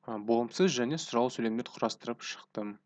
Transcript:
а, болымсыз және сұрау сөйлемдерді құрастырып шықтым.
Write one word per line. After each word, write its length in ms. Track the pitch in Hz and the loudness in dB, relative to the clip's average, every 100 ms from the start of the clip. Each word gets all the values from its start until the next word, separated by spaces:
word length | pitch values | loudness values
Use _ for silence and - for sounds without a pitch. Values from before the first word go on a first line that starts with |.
а, 140 | - 110 | -8 -6
болымсыз 560 | 107 117 120 - 185 | 2 2 2 4 4
және 240 | 127 120 160 | 4 0 -2
сұрау 320 | - 120 123 | 0 2 2
сөйлемдерді 480 | - 113 113 123 - | 2 -2 -2 -6 -2
құрастырып 480 | 113 - - 117 - | -2 -2 -8 -8 -8
шықтым. 540 | - - - 104 104 | -12 -10 -8 -8 -10